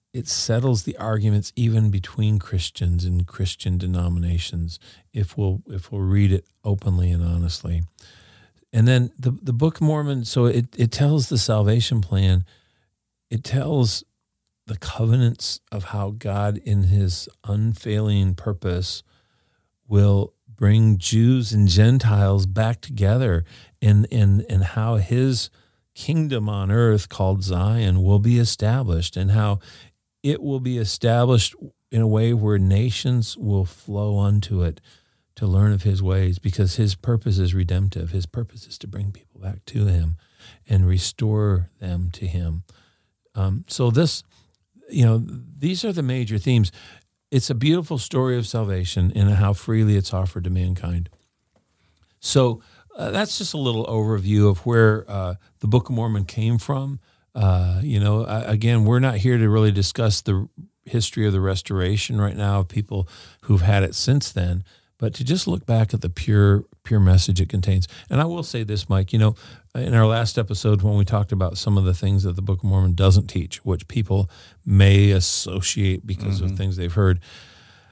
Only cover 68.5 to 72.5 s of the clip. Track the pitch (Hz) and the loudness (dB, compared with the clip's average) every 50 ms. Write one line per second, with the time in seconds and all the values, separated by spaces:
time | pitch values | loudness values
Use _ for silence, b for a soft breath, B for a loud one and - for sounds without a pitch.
68.5 | - 117 110 104 107 101 - - 98 95 92 - - 110 107 107 113 B B B | -6 -6 -4 -4 -6 -6 -2 0 0 0 0 0 2 2 4 2 2 B B B
69.5 | B B B _ - 127 127 - 120 113 110 110 113 117 113 107 - 120 107 - | B B B _ -10 -8 -4 2 4 4 4 4 2 0 -2 -2 -2 -4 -4 -4
70.5 | 101 - - 107 104 92 98 104 104 101 95 - 113 101 98 - 107 95 92 87 | -4 -2 2 2 2 2 2 2 2 2 2 2 0 0 0 -2 -2 -2 -2 -2
71.5 | 92 - - 107 101 98 95 92 90 - 101 95 98 98 95 92 87 95 95 98 | -4 -4 -2 0 2 2 2 2 0 0 0 0 0 2 0 0 -4 -4 -2 -4